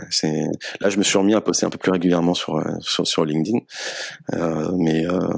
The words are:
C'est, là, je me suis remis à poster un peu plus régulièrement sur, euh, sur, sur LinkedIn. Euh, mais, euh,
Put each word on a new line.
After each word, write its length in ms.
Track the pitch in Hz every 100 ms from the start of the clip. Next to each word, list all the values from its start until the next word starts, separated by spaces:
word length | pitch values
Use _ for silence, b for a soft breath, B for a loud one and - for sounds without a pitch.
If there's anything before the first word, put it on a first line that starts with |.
| -
C'est, 340 | - 78 78 76 82 B B
là, 100 | 101
je 80 | 101
me 60 |
suis 140 | 95 98
remis 160 | 98
à 80 | 107
poster 240 | - 87 92
un 60 |
peu 80 | -
plus 120 | -
régulièrement 440 | 92 90 87 85 90
sur, 220 | - 78
euh, 60 | 78 82
sur, 260 | - - 82
sur 180 | - 80
LinkedIn. 340 | 78 80 120 - B B B B B -
Euh, 380 | 82 82 78 82 92
mais, 280 | 82 80 82
euh, 120 | 90 87